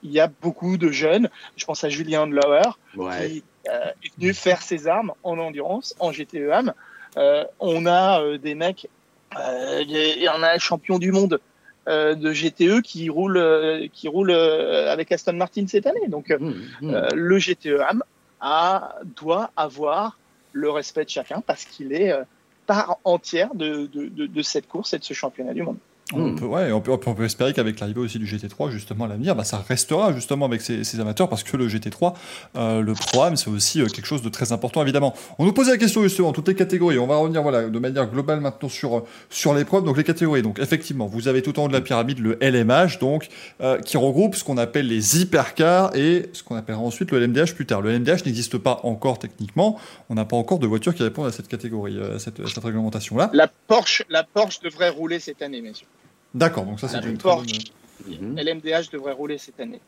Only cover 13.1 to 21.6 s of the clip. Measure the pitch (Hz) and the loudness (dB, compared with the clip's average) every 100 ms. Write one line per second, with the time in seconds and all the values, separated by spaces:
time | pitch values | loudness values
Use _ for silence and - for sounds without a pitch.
13.1 | 151 190 185 165 156 156 160 156 - 156 | -2 2 4 4 4 2 -2 -6 -8 -4
14.1 | 160 196 175 165 156 156 156 147 156 160 | 0 4 4 4 4 2 2 2 0 0
15.1 | 170 - 175 180 - 196 208 240 392 370 | -2 -2 -2 -2 -2 0 0 2 -2 -2
16.1 | 151 143 151 151 104 117 123 151 123 - | -6 -2 -2 -2 -8 -10 -12 -4 -2 0
17.1 | 143 170 196 185 180 156 143 139 208 - | -2 2 2 2 -4 0 0 2 0 -4
18.1 | _ _ _ 139 156 170 190 - - 175 | _ _ _ 0 2 4 2 -2 -14 -16
19.1 | - 156 175 226 - 151 131 151 160 220 | -12 -2 -2 -2 -4 -4 -2 -2 0 -2
20.1 | - _ _ _ 139 147 147 143 - 151 | -6 _ _ _ -4 -2 -2 -4 -6 -4
21.1 | - 127 156 - - | -6 -6 -8 -6 -6